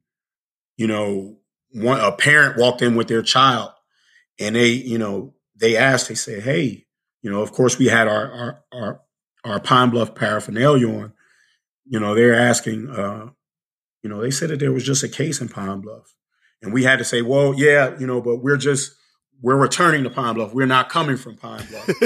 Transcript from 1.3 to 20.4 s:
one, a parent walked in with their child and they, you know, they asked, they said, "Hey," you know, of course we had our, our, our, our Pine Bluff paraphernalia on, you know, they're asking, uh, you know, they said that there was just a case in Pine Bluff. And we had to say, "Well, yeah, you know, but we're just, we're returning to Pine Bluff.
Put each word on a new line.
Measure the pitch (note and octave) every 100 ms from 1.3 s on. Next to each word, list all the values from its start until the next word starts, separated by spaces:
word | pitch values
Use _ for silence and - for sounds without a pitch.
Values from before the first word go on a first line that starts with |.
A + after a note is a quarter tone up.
| - _ _ _
one, | A#2 A#2 C3
a | G#2
parent | - D3 D3+ C#3 -
walked | B2 A#2+
in | B2 A#2
with | A2
their | A2+
child | G#2 C3 C3+ A#2+ G2+ _ _ _ _ _ _ -
and | G#2 A2+
they, | A#2+
you | B2 B2+ A2+
know, | G#2+ G2 C3+ _ _
they | G#2 A2+ A2+
asked, | C3+ B2+ -
they |
said, | A2+ - G#2+
"Hey," | A#2 D#3+ C3+ G2 _ _ _ _
you | G#2+
know, | G2+
of | G#2
course | - B2+ -
we | B2
had | A2+ A2
our, | G#2+ G#2+
our, | A#2+ A#2+ - _
our, | B2 G#2 - _ _ _ _
our | A#2 G2+
Pine | - C3 B2
Bluff | A#2 A2
paraphernalia | - G#2+ G#2+ - G#2+ C#3 C#3+ A#2
on, | G#2+ G#2+ _ _ _ _ _ _ _
you | _ A#2
know, | G#2
they're | G#2+ A#2+
asking, | A#2 B2 A2 - A2 A#2+
uh, | A#2 G2+ G#2+ A2+ _ _ _ _ _ _ _
you | G#2+
know, | G#2
they | B2
said | C#3 E3
that | C#3+
there | C#3+
was | C3
just | B2+ C3
a | -
case | - E3 C#3+
in | A#2
Pine | - G2 G2
Bluff. | G#2 A2+ _ _ _ _ _ _
And | G2+
we | B2
had | B2+ B2+
to |
say, | A#2 A#2+
"Well, | A#2+ C#3 C#3
yeah, | C3+ D3 C#3+ C3 B2+
you | B2+
know, | B2
but | A#2 A#2+
we're | C3 C#3+
just, | D3 C3+ - _ _ _ _ _
we're | A#2 C#3
returning | C3 - F3 D3+
to | B2+
Pine | C#3 A#2+
Bluff. | A2+